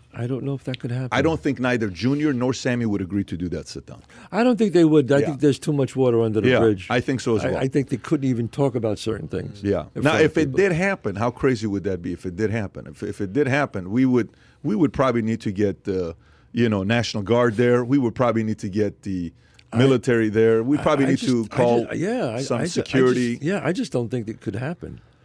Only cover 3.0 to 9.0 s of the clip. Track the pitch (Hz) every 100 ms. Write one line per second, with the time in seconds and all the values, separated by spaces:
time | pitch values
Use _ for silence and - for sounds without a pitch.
3 | 92 101 98 85 85 80 71 - - 58
4 | - - - 185 247 226 220 170 160 156
5 | 127 139 147 135 143 127 - 143 127 131
6 | 131 117 113 107 107 123 113 98 92 123
7 | 123 131 - 113 127 - 135 147 135 123
8 | - 151 135 120 117 - 139 117 110 101